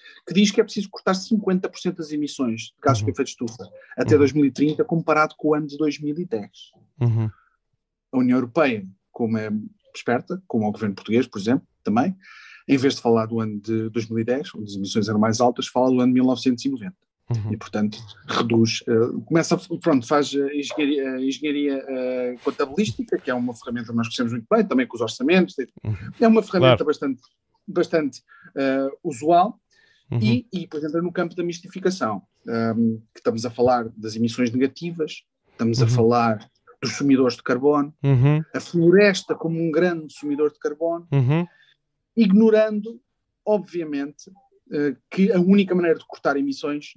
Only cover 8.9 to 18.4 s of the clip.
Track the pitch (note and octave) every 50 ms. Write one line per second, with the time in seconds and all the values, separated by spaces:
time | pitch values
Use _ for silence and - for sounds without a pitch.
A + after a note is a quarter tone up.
8.9 | - _ _ _ - - A#2+ A2 A2+ A2 A2 G#2+ G#2 G#2+ G#2+ - - _ _ _
9.9 | - - - C3 A#2+ C3 - - - F#3 - - - A2+ G#2+ G#2+ G#2 - A2 G2+
10.9 | G2 - - - A2 A#2+ C3 - - G#2 F#2+ A2+ B2+ F#3+ - _ _ _ - -
11.9 | G#2 B2 D3 F#3+ F#3+ - _ - - - - - - - _ - C#3 B2+ C3 C3+
12.9 | B2+ - - A#2+ A#2 A2+ A2 A2 A#2 A2+ A2 A2 G#2 G#2 G2+ A2+ A2+ A2 A2 A2+
13.9 | G#2+ A#2+ A2 A2+ A2+ A2+ A2+ A#2+ B2+ C#3 - - - - G#2+ G2 G2 F#2+ G2 F#2
14.9 | - A2+ G2+ G#2+ G#2+ G#2+ A2 A2+ A2 A#2 B2 B2 A#2+ - B2+ - - C#3+ C3 C3
15.9 | B2+ B2+ B2 B2+ B2+ B2+ B2+ C3 B2+ A#2 - C3+ A#2+ A#2 - C#3 C3+ A2+ G#2 F#2
16.9 | - _ _ _ _ _ _ - A#2+ A2 G#2 G#2+ G#2+ - - - - G#2+ G#2 G#2
17.9 | - - - - - _ - - - -